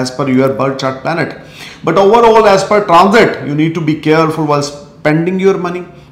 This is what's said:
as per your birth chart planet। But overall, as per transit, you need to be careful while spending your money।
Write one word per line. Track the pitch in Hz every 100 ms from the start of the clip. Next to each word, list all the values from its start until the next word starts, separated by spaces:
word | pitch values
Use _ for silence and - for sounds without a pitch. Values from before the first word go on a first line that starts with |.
as | 127
per | - 139
your | 127 135
birth | 135 135 135
chart | 131 127
planet। | 143 165 139 - - - - -
But | - 170
overall, | 196 233 233 220 208
as | 190 -
per | 208
transit, | 208 170 196 220 185 - 131
you | 147
need | 160
to | 170
be | 156 151 151
careful | 156 160 156 151
while | 147
spending | 143 - - - 151 156 170 185
your | 190 175
money। | 175 180 175 - -